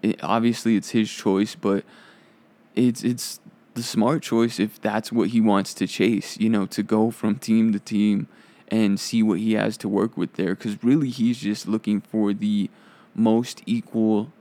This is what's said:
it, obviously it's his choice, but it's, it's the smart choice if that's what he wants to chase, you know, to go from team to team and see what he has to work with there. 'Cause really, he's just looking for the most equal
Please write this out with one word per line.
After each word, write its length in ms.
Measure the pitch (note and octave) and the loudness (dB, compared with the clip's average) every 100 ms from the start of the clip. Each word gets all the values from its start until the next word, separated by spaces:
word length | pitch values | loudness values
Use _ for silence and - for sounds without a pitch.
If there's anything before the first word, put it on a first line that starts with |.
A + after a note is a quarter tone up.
it, 160 | A2+ - | -2 -2
obviously 520 | - A2+ A#2 A2+ A2+ G#2+ | -2 0 0 0 0 0
it's 160 | - | 0
his 200 | A#2 G#2+ | -2 -2
choice, 420 | - A2 F#2+ G#2+ | -2 0 0 0
but 300 | - G2+ G2 - - - - _ _ _ _ _ - | -2 -2 -2 -4 -20 -20 -20 _ _ _ _ _ 0
it's, 280 | B2 A2+ | 0 0
it's 380 | A#2+ B2 - - - _ _ - | -4 -4 -8 -12 -20 _ _ -10
the 80 | |
smart 400 | A#2 - A2 D#3+ | -2 2 2 2
choice 360 | - A2+ A#2 - | 0 2 2 0
if 220 | G#2+ - | -4 -2
that's 300 | A2 G#2 - | -2 -2 -2
what 180 | A#2 F#2 | 0 2
he 120 | A#2 | 4
wants 320 | A2 G2+ - - | 4 4 0 -4
to 100 | F#2 | -6
chase, 540 | - G#2 G#2 - - | 2 2 2 -4 -2
you 100 | A2 | 0
know, 160 | G#2+ F#2+ | 0 -2
to 140 | - | -4
go 300 | G2+ A2 A2+ | 0 2 0
from 240 | A2+ G#2+ G2+ | 0 -4 -4
team 380 | - A2 A2 | 0 2 2
to 60 | G2+ | 0
team 480 | - G#2+ G#2 G#2 G#2+ - - _ - | -2 0 2 2 -4 -14 -20 _ -4
and 280 | A2 G#2+ G2+ | 0 2 0
see 240 | - A2+ | -2 0
what 160 | G#2+ F#2 | 2 2
he 140 | A2 | 0
has 220 | G#2+ G#2+ G#2+ | 0 0 -4
to 120 | G#2+ | -4
work 260 | G2+ A2 - | -2 -2 -2
with 180 | F2+ - | -6 -2
there. 200 | F2+ G2 | -4 -2
'Cause 220 | A2+ G#2 | -6 -2
really, 260 | A#2+ D3 C#3 | 2 2 0
he's 300 | B2 A#2 A#2+ | 0 -2 0
just 280 | G2+ G#2 - | -4 -6 -4
looking 320 | G#2+ G#2+ G#2 | -4 -2 -4
for 340 | - A2 G#2 | -2 -2 0
the 360 | G2+ G#2+ G#2 F#2+ - - - _ - | 0 -2 -2 -2 -8 -20 -20 _ 0
most 480 | A2 A2+ B2 - - | 2 2 0 -10 -4
equal 680 | A#2 - A#2 A2 G#2+ A#2 _ | -4 -4 0 2 0 -2 _